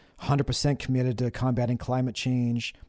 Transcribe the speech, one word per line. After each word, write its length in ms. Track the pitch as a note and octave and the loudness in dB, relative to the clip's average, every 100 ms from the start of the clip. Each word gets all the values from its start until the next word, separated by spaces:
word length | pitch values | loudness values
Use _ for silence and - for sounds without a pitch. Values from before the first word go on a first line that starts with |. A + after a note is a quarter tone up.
| - - | -20 -8
hundred 260 | - C#3+ C3+ | 0 2 2
percent 340 | B2 D3 C3+ | 0 0 0
committed 380 | - B2+ B2+ A2+ | 0 0 2 0
to 120 | B2 | -2
combating 480 | - B2+ B2 A#2+ A#2+ | -2 0 2 0 0
climate 380 | - B2+ B2+ A2+ | -2 0 0 -2
change. 580 | C3 B2+ A#2+ A#2+ - - | 0 0 2 0 -4 -10